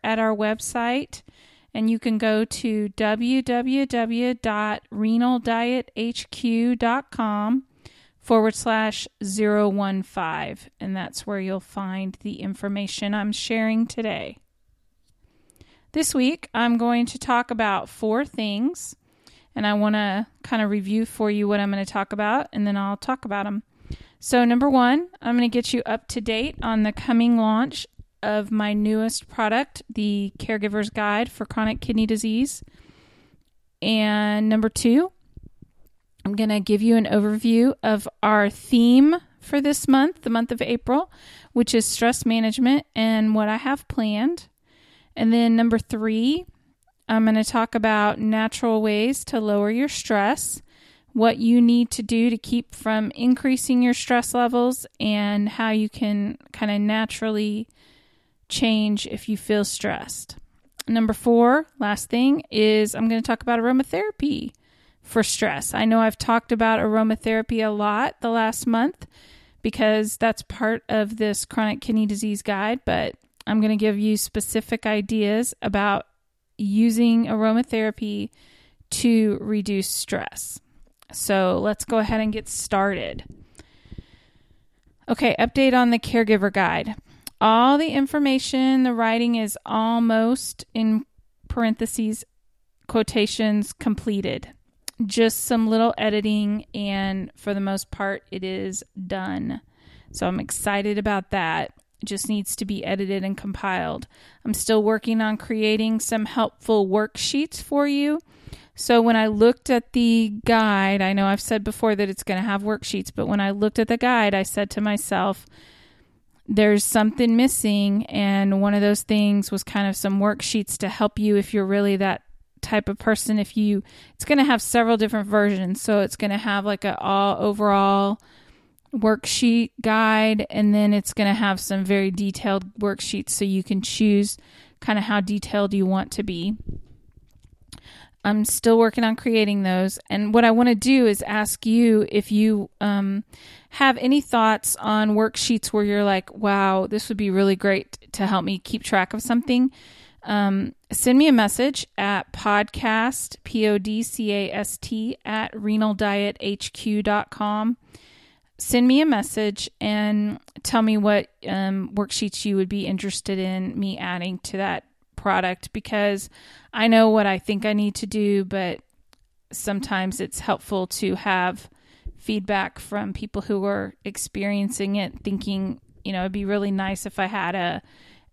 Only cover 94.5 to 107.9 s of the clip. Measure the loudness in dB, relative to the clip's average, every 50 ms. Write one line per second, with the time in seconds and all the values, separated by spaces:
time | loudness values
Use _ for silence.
94.5 | -18 _ _ _ _ _ _ -14 -8 -6 -6 -2 2 2 4 4 2 0 -2 -2
95.5 | 0 2 2 2 4 4 4 2 2 0 0 0 0 0 0 0 0 0 0 -2
96.5 | -2 -4 -6 -8 -10 -8 -6 -4 -4 -4 -2 -4 -4 -4 -6 -8 -12 _ -6 -4
97.5 | -4 -2 -2 -2 -4 -4 -6 -8 -8 -6 -6 -6 -6 -8 -10 _ -12 -10 -8 -6
98.5 | -6 -6 -6 -6 -8 -8 -12 -12 _ -14 -10 -8 -8 -6 -6 -6 -6 -6 -6 -6
99.5 | -8 -8 -12 _ _ _ _ -20 -20 -20 -20 -20 -10 -6 -4 -4 -2 -4 -6 -6
100.5 | -8 -6 -4 -2 -2 -2 -2 -2 -2 -2 -2 -2 -2 -2 -4 -4 -4 -4 -2 -2
101.5 | -2 -4 -4 -6 -10 _ _ _ _ _ -10 -8 -8 -6 -4 -4 -4 -4 -4 -6
102.5 | -6 -6 -6 -6 -6 -6 -4 -4 -4 -4 -4 -4 -4 -4 -4 -4 -6 -6 -8 -8
103.5 | -8 -6 -4 -4 -4 -2 -4 -4 -6 -8 -12 -16 _ _ -20 -20 -20 _ -6 -6
104.5 | -6 -4 -2 0 2 2 2 2 0 0 -2 -2 -2 0 0 0 -2 -4 -6 -6
105.5 | -4 -2 0 2 2 2 0 0 0 -2 -2 -2 -2 -2 -2 -2 -2 -2 -2 -2
106.5 | -2 _ -2 0 2 2 2 2 2 0 0 -2 -4 -6 -6 -4 -2 -2 -2 -4
107.5 | -6 -12 -8 -4 0 0 2 2